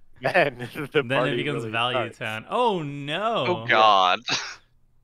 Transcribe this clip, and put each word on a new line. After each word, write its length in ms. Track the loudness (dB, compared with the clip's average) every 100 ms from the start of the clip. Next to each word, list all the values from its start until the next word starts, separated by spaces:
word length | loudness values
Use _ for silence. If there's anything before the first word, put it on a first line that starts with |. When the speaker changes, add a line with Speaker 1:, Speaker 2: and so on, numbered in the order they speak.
| -20 -6
Speaker 1:
<laughs> 520 | -2 2 2 -2 -10
the 140 | -8 -4
Speaker 2:
Then 160 | -2 0
Speaker 1:
party 240 | 0 0
Speaker 2:
it 20 | -2
becomes 220 | -4 -4
Speaker 1:
really 80 | -4
Speaker 2:
value 260 | -2 -2 -2 -4
Speaker 1:
starts. 40 | -6
Speaker 2:
town. 280 | -8 -8 -6
Oh 320 | -2 0 0
no. 640 | -4 -8 -8 -4 -2 -2 -2
Speaker 3:
Oh 200 | -2 0
god. 520 | 4 6 6 6 2 -2
<laughs> 40 | -6 -6 -14 _ _ _ _